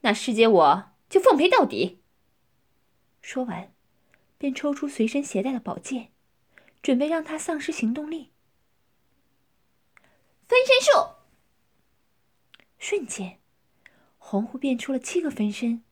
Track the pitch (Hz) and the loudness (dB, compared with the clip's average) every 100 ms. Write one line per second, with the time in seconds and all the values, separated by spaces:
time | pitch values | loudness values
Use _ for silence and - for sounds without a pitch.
0 | 240 214 - 220 226 196 151 170 - _ | 0 -2 -2 2 6 8 6 4 -2 _
1 | _ 392 440 302 349 480 277 104 175 - | _ 4 6 6 4 4 2 0 -4 -6
2 | _ _ _ _ _ _ _ _ _ _ | _ _ _ _ _ _ _ _ _ _
3 | _ _ - 262 247 175 185 _ _ _ | _ _ -12 -8 -8 -8 -12 _ _ _
4 | _ _ _ _ 277 262 294 285 294 - | _ _ _ _ -6 -4 -4 -4 -6 -2
5 | 220 285 277 196 240 254 - - - 254 | -2 -2 -4 -4 -4 -6 -8 -12 -8 -10
6 | 226 _ _ _ _ _ _ _ - 254 | -10 _ _ _ _ _ _ _ -2 0
7 | 294 330 311 311 330 311 285 320 220 262 | 0 -4 -6 -10 -6 -6 -6 -4 -4 -4
8 | 302 320 254 _ _ _ _ _ _ _ | -8 -12 -14 _ _ _ _ _ _ _
9 | _ _ _ _ _ _ _ _ _ _ | _ _ _ _ _ _ _ _ _ _
10 | _ _ _ _ _ 494 523 508 571 539 | _ _ _ _ _ 2 4 4 6 4
11 | - - _ _ _ _ _ _ _ _ | 2 -8 _ _ _ _ _ _ _ _
12 | _ _ _ _ _ _ _ _ - 403 | _ _ _ _ _ _ _ _ -6 -6
13 | 240 - 185 - _ _ _ _ _ _ | -6 -10 -12 -14 _ _ _ _ _ _
14 | _ _ - 196 226 262 277 247 - 262 | _ _ -6 -4 -4 -6 -4 -4 -4 -6
15 | 262 359 320 - 208 202 240 233 _ | -4 -4 -4 -4 -4 -2 -4 -4 _